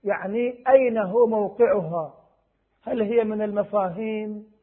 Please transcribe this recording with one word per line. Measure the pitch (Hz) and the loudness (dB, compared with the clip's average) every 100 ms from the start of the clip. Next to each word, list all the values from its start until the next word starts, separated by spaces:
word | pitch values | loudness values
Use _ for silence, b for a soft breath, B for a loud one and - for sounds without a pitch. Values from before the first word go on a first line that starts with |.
يعني | 202 175 180 220 240 247 - | -4 -4 -4 -4 -4 -4 4
أين | 269 254 226 | 6 6 0
هو | 196 220 233 | 0 2 2
موقعها؟ | 220 196 202 233 202 160 170 151 - _ _ _ _ _ _ | 2 -2 2 2 2 -2 -6 -8 -12 _ _ _ _ _ _
هل | - 247 | -8 -4
هي | 208 233 | 0 0
من | 220 214 | 0 -2
المفاهيم؟ | 214 202 208 208 190 175 220 214 214 214 214 _ | -4 -4 -2 -2 -2 -4 -6 -6 -8 -12 -16 _